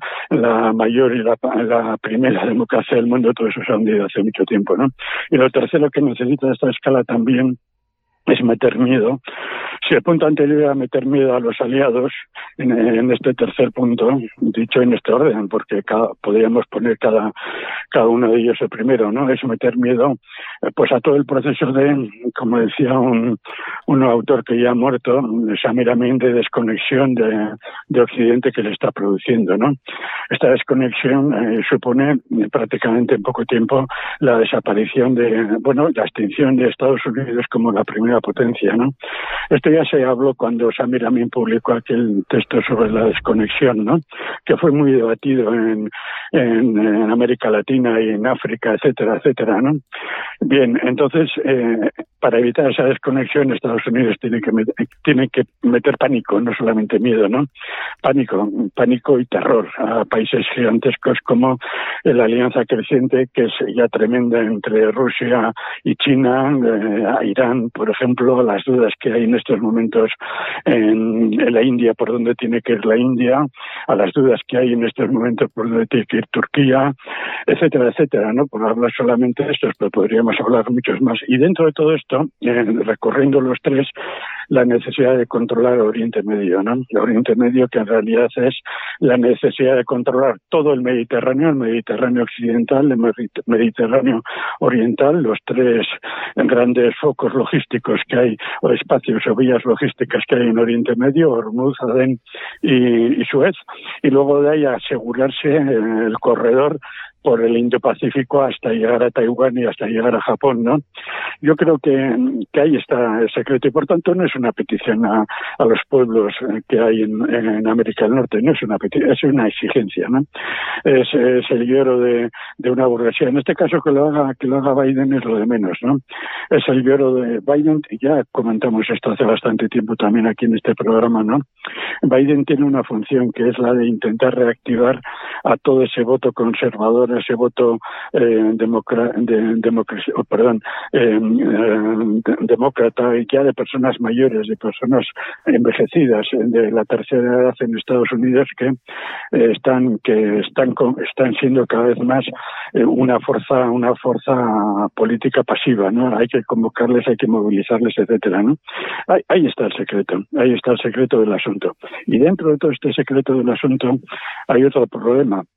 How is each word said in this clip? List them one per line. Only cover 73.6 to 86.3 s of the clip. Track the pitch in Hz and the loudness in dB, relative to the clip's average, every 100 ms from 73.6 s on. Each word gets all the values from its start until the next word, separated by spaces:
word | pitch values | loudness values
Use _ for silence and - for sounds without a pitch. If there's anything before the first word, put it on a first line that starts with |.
| - - - | -16 -10 -2
a | |
las | 101 95 | 0 0
dudas | 147 131 110 - | 2 2 2 0
que | 127 | -2
hay | 127 | 0
en | 120 | 0
estos | 117 - 117 | -2 -2 -2
momentos | 127 120 113 113 | 0 -2 -2 -4
por | 113 113 | -4 -2
dónde | 117 113 | -2 0
tiene | 120 - | -2 -2
que | 113 | -4
ir | - | -4
Turquía, | 120 - 147 135 131 139 135 - - - - - | -4 -2 2 2 2 0 -4 -12 -12 -10 -6 -2
etcétera, | - 165 139 120 | 2 2 2 2
etcétera, | - 143 104 107 | 2 0 0 0
¿no? | 123 143 | 0 -2
Por | 107 110 | -2 -2
hablar | 113 120 - | 0 -2 0
solamente | 120 120 123 120 | 0 2 2 0
de | 143 | -4
estos, | - 101 - | -2 -4 -2
pero | 101 | -4
podríamos | 104 104 110 113 107 | 0 0 2 0 0
hablar | 120 120 110 | 0 0 0
muchos | 123 - - | -2 -2 0
más. | 131 113 - | 0 -2 0
Y | 127 | 2
dentro | 170 180 160 | 2 2 0
de | |
todo | 147 156 | 2 0
esto, | 165 - 131 208 - | 0 -2 -2 -2 -4
eh, | 120 120 110 113 | -2 0 0 0
recorriendo | 107 107 113 139 139 135 | -2 -2 -2 2 2 2
los | 127 120 | 0 -2
tres, | 139 135 143 - - - - - - | -2 -2 -2 -8 -14 -12 -14 -12 -2
la | 127 | 2
necesidad | 123 117 123 127 127 127 | 2 2 -2 0 2 2
de | 113 | 0
controlar | 117 120 113 123 123 | -2 -2 0 2 2
Oriente | 107 113 117 110 | 2 0 -4 -4
Medio, | 101 | -4